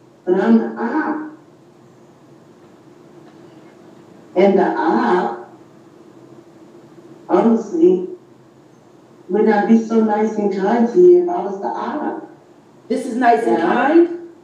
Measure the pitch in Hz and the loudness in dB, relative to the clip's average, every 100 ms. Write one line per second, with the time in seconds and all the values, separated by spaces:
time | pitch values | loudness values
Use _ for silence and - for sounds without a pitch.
0 | _ _ - 185 226 226 226 - 233 311 | _ _ -2 0 4 2 2 -6 -6 -4
1 | 302 302 - - - - _ _ - _ | -4 -6 -10 -18 -20 -20 _ _ -20 _
2 | - _ _ - - - - - - - | -20 _ _ -20 -20 -20 -20 -20 -20 -20
3 | - - - - - - - - - - | -20 -20 -20 -20 -20 -20 -20 -20 -20 -20
4 | - - - 180 196 185 - - - - | -20 -20 -6 2 4 4 0 -2 -2 0
5 | - 180 - - - - - - - - | 0 -2 -2 -8 -16 -20 -20 -20 -20 -20
6 | - - - - - - - - - - | -20 -20 -20 -20 -20 -20 -20 -20 -20 -20
7 | - - - 180 226 220 - 170 175 185 | -20 -20 -4 -2 0 0 -2 0 2 2
8 | - - _ - _ _ _ _ _ _ | -4 -14 _ -20 _ _ _ _ _ _
9 | _ - - 208 220 208 226 226 - 226 | _ -20 -6 0 2 2 2 2 2 0
10 | 214 208 220 - 202 196 196 240 226 180 | 0 0 -2 -2 -4 -2 -2 0 0 4
11 | 180 175 175 175 196 196 202 - 226 302 | 6 6 2 -4 -6 -8 -8 -8 -8 -8
12 | - - - - _ _ _ _ - 262 | -8 -10 -14 -20 _ _ _ _ -8 -8
13 | 254 226 240 233 - 214 170 233 269 339 | -6 -2 2 2 2 0 0 0 2 4
14 | 339 - - - | 2 0 -14 -20